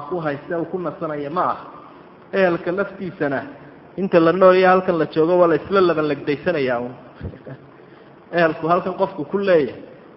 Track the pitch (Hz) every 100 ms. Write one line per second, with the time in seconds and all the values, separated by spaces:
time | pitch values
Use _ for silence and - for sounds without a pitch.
0 | 143 180 160 139 - 170 156 185 160 -
1 | 160 147 143 175 139 107 - - - -
2 | - - - 196 185 170 175 185 196 -
3 | 185 - 147 131 - - - - - -
4 | 185 175 165 180 185 185 185 185 185 170
5 | 151 160 160 180 165 151 - 196 180 156
6 | 151 139 147 139 185 160 127 120 123 127
7 | - - - - - 135 - - - -
8 | - - - 175 165 151 156 180 190 180
9 | 185 - 147 196 196 170 123 - - -
10 | -